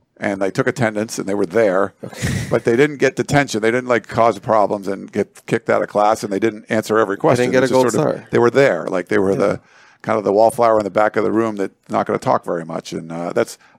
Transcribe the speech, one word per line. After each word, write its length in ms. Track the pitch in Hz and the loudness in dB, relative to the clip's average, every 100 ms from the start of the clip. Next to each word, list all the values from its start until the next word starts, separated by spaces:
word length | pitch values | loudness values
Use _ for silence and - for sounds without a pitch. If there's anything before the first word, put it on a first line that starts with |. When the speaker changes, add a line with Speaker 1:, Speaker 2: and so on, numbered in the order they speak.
| _ _ | _ _
Speaker 1:
and 240 | 104 98 | -6 -2
they 100 | 98 | -2
took 160 | 135 127 | -2 -2
attendance 500 | - 110 104 110 - | 0 -2 -2 -6 -6
and 100 | 95 | -6
they 60 | 101 | -2
were 100 | 90 | 0
there, 480 | 95 98 92 101 _ | 2 2 2 -2 _
Speaker 2:
Okay. 440 | - - - - - | -18 -8 -6 -6 -2
Speaker 1:
but 160 | 117 123 | -2 0
they 100 | 117 | 2
didn't 220 | 151 135 | 2 2
get 180 | 135 - | -2 -2
detention. 460 | 120 143 135 110 | 0 0 0 0
They 100 | 110 | 0
didn't, 160 | 123 123 | 0 0
like, 220 | 117 - | -2 0
cause 300 | 127 113 101 | 2 2 2
problems 500 | - 110 98 107 95 | 0 2 2 0 -6
and 200 | 95 101 | -8 -6
get 360 | 104 101 - - | -6 -6 -8 -6
kicked 240 | 113 - | -4 0
out 120 | 107 | 0
of 60 | 101 | 0
class, 340 | 104 104 110 | 0 2 0
and 100 | 104 | -2
they 40 | 98 | -2
didn't 260 | 113 107 - | -2 -4 -4
answer 300 | 110 - 110 | -4 0 2
every 160 | 98 98 | 2 0
Speaker 2:
They 40 | |
Speaker 1:
question. 220 | 160 123 123 | 2 2 2
Speaker 2:
didn't 80 | |
get 100 | 127 | 2
Speaker 1:
It's 80 | 131 | 2
Speaker 2:
a 40 | 131 | 2
Speaker 1:
just 60 | |
Speaker 2:
gold 120 | 127 | 2
Speaker 1:
sort 140 | 110 139 | 0 -2
of, 40 | - | -4
Speaker 2:
star. 100 | - | -2
Speaker 1:
they 80 | 120 | 2
were 100 | 120 | 4
there. 360 | 131 135 85 - | 4 4 2 -2
Like, 200 | 92 - | -6 -2
they 120 | 107 | 0
were 120 | 95 | 0
Speaker 2:
Yeah. 60 | 92 | 0
Speaker 1:
the, 240 | 101 98 _ _ _ _ | 0 -2 _ _ _ _
kind 160 | - 110 | -4 -2
of 80 | 101 | 2
the 80 | |
wallflower 440 | 101 113 113 117 110 | 4 4 4 2 2
in 40 | |
the 60 | 101 | 0
back 240 | 104 107 113 | 0 0 2
of 80 | |
the 80 | 101 | 0
room 240 | 107 113 104 | 0 -2 -4
that's 180 | 98 _ _ | -8 _ _
not 180 | 107 101 | -4 -2
gonna 120 | 107 | -2
talk 240 | 131 120 | 0 -2
very 220 | - 87 82 | -2 -8 -6
much. 260 | 82 - | -10 -10
And, 180 | 85 82 | -12 -10
uh, 220 | 82 87 | -8 -6
that's 240 | 117 117 - _ | -2 -4 -6 _